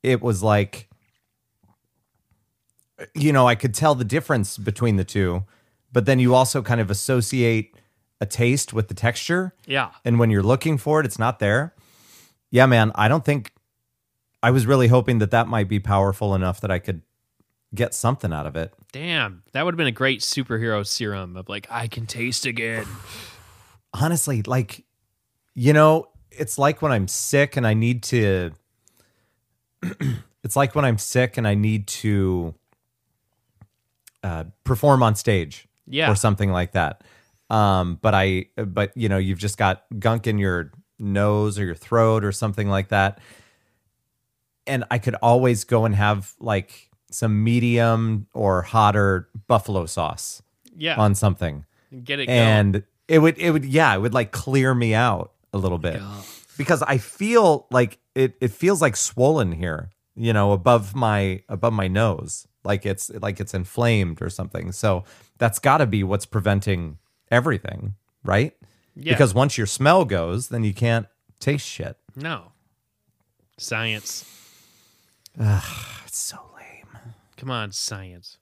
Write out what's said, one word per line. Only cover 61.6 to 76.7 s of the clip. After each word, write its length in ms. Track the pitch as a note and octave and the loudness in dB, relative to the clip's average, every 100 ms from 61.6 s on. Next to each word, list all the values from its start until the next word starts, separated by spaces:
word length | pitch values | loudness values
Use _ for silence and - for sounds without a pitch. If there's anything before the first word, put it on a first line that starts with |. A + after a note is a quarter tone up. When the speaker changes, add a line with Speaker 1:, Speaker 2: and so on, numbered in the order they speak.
| A#2 | -2
Speaker 1:
my 140 | G#2+ F#2+ | -2 -2
nose. 600 | F#2+ A2+ D#2+ - - - _ | 0 0 -2 -10 -14 -18 _
Like 220 | G#2 G2+ G2+ | -4 -4 -4
it's, 240 | F#2+ - | -6 -10
like 300 | A2 G#2 F#2 | -8 -8 -8
it's 120 | G2 | -8
inflamed 680 | F#2+ F2+ - A#2+ A2 F2+ D#2 | -8 -8 -2 0 0 -2 -4
or 80 | F2 | -10
something. 420 | - F#2 E2+ E2+ | -8 -10 -10 -10
So 320 | F#2+ A2 F2+ F2+ - _ _ | -4 -2 -2 -4 -20 _ _
that's 220 | A#2 - | -2 0
gotta 260 | C3+ D3+ | 0 2
be 180 | B2+ G#2 | 2 0
what's 220 | F#2+ G2+ | -2 -4
preventing 720 | - A2 G2 G2 G2+ F2+ E2 D2 _ _ _ | -4 -4 0 0 0 -4 -6 -14 _ _ _
everything, 640 | A#2 D3 A#2 - - G#2 G2+ _ _ | 0 2 -4 -6 -10 -10 -12 _ _
right? 320 | - G2 D3+ _ _ _ _ - | -2 0 0 _ _ _ _ -12
Speaker 2:
Yeah. 160 | D3+ | -4
Speaker 1:
Because 220 | - C3 | 2 4
once 240 | G2 C#3 - | 4 0 0
your 80 | G2+ | -4
smell 400 | - C#3 F#3 C#3 | 0 4 4 2
goes, 420 | F#2+ E2 G2+ B2 | -2 -2 -6 -6
then 160 | A#2+ | -4
you 80 | A2 | -4
can't 340 | G2 A#2+ A2+ G#2 _ _ _ | 0 0 0 -4 _ _ _
taste 260 | - C#3+ - | -4 -4 -6
shit. 300 | - - - _ C3 | -12 -12 -12 _ -14
Speaker 2:
No. 360 | D#3 C3+ F2 _ _ _ _ _ _ _ _ _ _ _ | -10 -12 -14 _ _ _ _ _ _ _ _ _ _ _
Science. 680 | - A2 A2+ G#2+ - - - - _ _ _ _ _ _ _ _ - - | -8 -6 -4 -6 -10 -14 -16 -20 _ _ _ _ _ _ _ _ -20 -4
Speaker 1:
Ugh, 240 | A2 G2+ - - - - - | 0 0 -2 -14 -16 -20 -14
it's 100 | - | -12
so 200 | - - - - | -12 -14 -20 -20
lame. 560 | - | -20